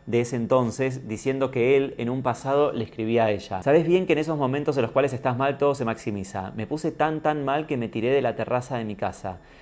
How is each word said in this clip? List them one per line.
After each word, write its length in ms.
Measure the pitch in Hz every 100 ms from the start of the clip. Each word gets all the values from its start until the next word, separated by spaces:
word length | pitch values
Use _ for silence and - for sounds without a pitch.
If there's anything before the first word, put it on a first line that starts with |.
| -
de 140 | 117
ese 160 | 120 123
entonces 720 | 117 131 120 104 131 127 120
diciendo 420 | 107 131 135 131
que 260 | 131 120 139
él, 200 | 135 -
en 120 | 120
un 120 | 131
pasado, 500 | 127 117 135 139 147
le 120 | -
escribía 400 | 107 - 110 113
a 60 | 110
ella. 280 | 101 - 95
"Sabes 260 | 139 156 156
bien 180 | 180 180
que 60 |
en 80 | 151
esos 180 | 156 156
momentos 380 | 131 139 147 139
en 60 |
los 100 | 113
cuales 200 | 135 139
estás 240 | 127 131 120
mal 220 | 139 -
todo 160 | 143
se 100 | 139
maximiza. 680 | 117 113 - 101 95 101 95
Me 140 | - 107
puse 240 | 151 165
tan, 300 | - 156 156
tan 220 | 151 151
mal 220 | 135 143 156
que 100 | 135
me 120 | 113
tiré 220 | 117 117
de 120 | 139
la 140 | 123 110
terraza 420 | 107 123 123 123
de 60 |
mi 100 | 107
casa. 440 | 101 101 - 98 92 - -